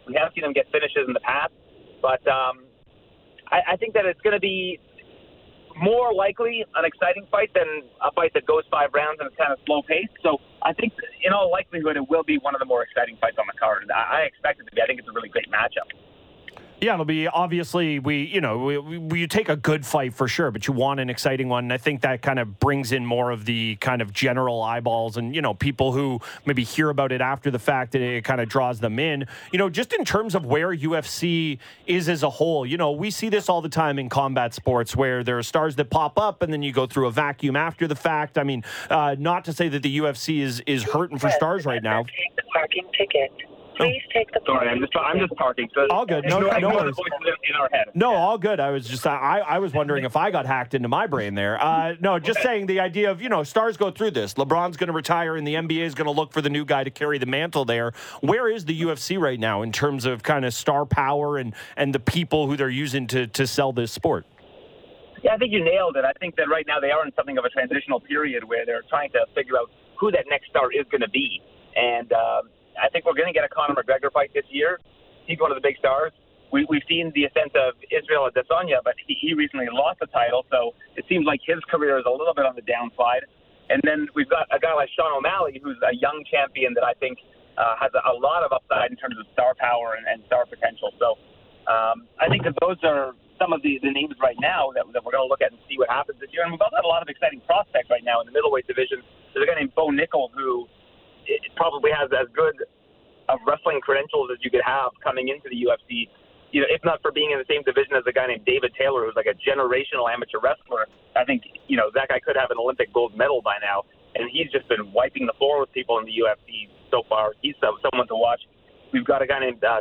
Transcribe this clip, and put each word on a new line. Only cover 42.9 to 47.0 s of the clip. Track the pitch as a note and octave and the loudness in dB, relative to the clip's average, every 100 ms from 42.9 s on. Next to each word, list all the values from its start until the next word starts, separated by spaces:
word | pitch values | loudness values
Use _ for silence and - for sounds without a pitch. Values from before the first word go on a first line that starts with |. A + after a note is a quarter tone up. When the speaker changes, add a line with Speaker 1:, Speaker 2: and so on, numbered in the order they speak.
| - | -2
Speaker 3:
ticket. | G3 C#3+ C3+ - - - - - | 0 0 0 -4 -20 -20 -12 -2
Speaker 1:
Please | - C4 - | 0 0 -2
take | A3+ A3 | -2 0
the | - - | -2 0
Sorry, | C3 A#2+ | 2 2
I'm | B2 | 0
just, | - E3+ | 0 0
I'm | D3 F3+ | 0 0
just | F3+ | 0
parking. | - C3 B2 A#2 | 0 0 0 -2
So | C#3 C#3 | 2 4
Speaker 2:
All | F#3 A#3 | 4 0
good. | D#3 C#3+ | 0 0
No, | F#3 | 2
Speaker 1:
ignore, | G3 | 2
Speaker 2:
no | F3+ | 2
Speaker 1:
ignore | F#3+ | 2
the | G#3+ | 2
Speaker 2:
worries. | D3+ | 0
Speaker 1:
voices | C3+ | -4